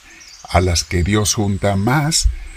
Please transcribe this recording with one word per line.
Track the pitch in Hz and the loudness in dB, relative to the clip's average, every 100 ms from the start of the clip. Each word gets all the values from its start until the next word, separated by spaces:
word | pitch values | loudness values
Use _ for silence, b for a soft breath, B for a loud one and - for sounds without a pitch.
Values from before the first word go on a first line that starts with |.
| B B B B - | B B B B -2
a | 87 | 0
las | 92 85 | 2 0
que | - 92 | -2 -2
Dios | 85 107 104 | 2 2 0
junta | - 101 98 101 98 | 0 -2 0 0 0
más | 107 147 147 160 - B B | 2 2 2 2 0 B B